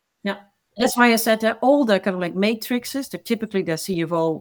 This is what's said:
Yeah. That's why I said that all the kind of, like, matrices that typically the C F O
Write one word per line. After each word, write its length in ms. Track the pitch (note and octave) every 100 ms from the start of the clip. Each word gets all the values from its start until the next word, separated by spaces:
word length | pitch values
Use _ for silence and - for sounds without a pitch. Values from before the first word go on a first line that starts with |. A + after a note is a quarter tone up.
| _ _
Yeah. 180 | G3+ - - _ _ -
That's 200 | B3 B3
why 160 | A#3+
I 40 | A3+
said 240 | A3+ A3
that 180 | A3 -
all 240 | B3+ C#4+
the 140 | A#3 F#3+
kind 160 | G3+
of, 60 | F#3
like, 160 | F3 F3+
matrices 720 | G#3 A3+ - B3 - C4+ C4
that 160 | F3
typically 380 | - G#3+ G#3+ G3
the 140 | E3+ D#3+
C 240 | - E3+
F 100 | D#3+
O 280 | E3 D#3+ D3+